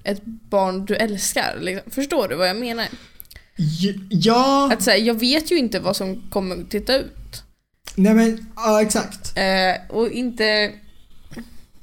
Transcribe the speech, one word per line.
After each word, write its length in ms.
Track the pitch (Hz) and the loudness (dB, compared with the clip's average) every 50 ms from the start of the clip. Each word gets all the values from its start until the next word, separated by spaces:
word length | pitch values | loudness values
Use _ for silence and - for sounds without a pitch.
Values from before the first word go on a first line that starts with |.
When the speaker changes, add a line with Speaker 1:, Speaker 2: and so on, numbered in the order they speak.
| - | -6
Speaker 1:
ett 220 | 196 202 202 - | -6 -6 -6 -6
barn 600 | 233 226 - - - 208 196 190 185 185 190 196 | -14 -16 -14 -6 0 2 2 2 2 0 -2 -2
du 100 | 202 202 | -2 0
älskar. 640 | - 226 214 208 185 - - - 262 - - - - | 0 0 -2 -2 -2 -2 -2 -2 0 -2 -2 -2 -4
Liksom. 300 | - 185 185 196 - - | -4 -6 -6 -6 -8 -8
Förstår 360 | - 269 277 277 349 277 202 | -4 -4 -2 0 0 0 0
du 80 | - 123 | 0 0
vad 140 | 165 185 180 | 0 0 0
jag 100 | 190 220 | 0 -2
menar? 260 | 247 233 233 233 220 - 247 - - - - - - - - - - _ - | -4 -4 -4 -4 -6 -8 -8 -14 -20 -20 -20 -20 -20 -20 -20 -20 -20 _ -6
Speaker 2:
J-, 420 | - 156 151 160 170 190 202 190 196 - - | -2 -2 -2 0 0 -2 -2 -2 -4 -6 0
ja. 600 | 196 156 151 226 233 247 262 269 277 277 277 269 233 | 0 2 4 4 6 6 6 4 4 4 4 2 2
Speaker 1:
Att 80 | 226 - | 2 4
säga, 220 | 247 196 202 220 | 4 4 4 4
jag 140 | 233 233 226 | 2 2 2
vet 320 | 247 247 285 311 311 - | 2 2 2 2 2 2
ju 60 | 359 | 0
inte 220 | 311 247 208 196 180 | 0 0 0 -2 -2
vad 160 | 180 185 196 | -2 -2 -2
som 260 | - 196 190 190 - - - | -2 -4 -4 -6 -8 -8 -4
kommer 340 | - 202 190 185 175 175 180 - | -4 -4 -2 -4 -6 -8 -8 -6
titta 280 | 214 202 208 - 262 | -6 -4 -2 0 0
ut. 460 | 277 - - - - - - - - - _ _ _ _ _ _ _ - - - | 0 0 -4 -12 -16 -16 -16 -16 -18 -18 _ _ _ _ _ _ _ -18 -6 0
Speaker 2:
Nej 180 | 196 190 214 220 | 4 6 6 8
men, 320 | 226 226 226 220 - - - - | 6 6 4 2 -2 -8 -12 -8
ja, 260 | 220 226 220 214 214 | -2 0 2 4 4
exakt. 560 | 220 214 - 214 196 - - - - - - | 4 2 0 -2 -2 -4 -8 -10 -8 -6 -2
Speaker 1:
Eh, 580 | 190 190 190 190 190 185 185 180 - - - - | 0 0 2 2 2 2 2 0 -2 -4 -6 -2
och 140 | 214 233 220 | -2 -2 -2
inte... 600 | - 240 254 240 240 - 220 214 214 214 208 208 208 - - - - - - - - - - - - 233 - - - - - _ - - | -2 -4 -4 -4 -2 0 0 2 2 2 0 -2 -4 -10 -20 -20 -20 -20 -20 -20 -20 -20 -18 -16 -16 -16 -16 -16 -16 -20 -20 _ -20 -20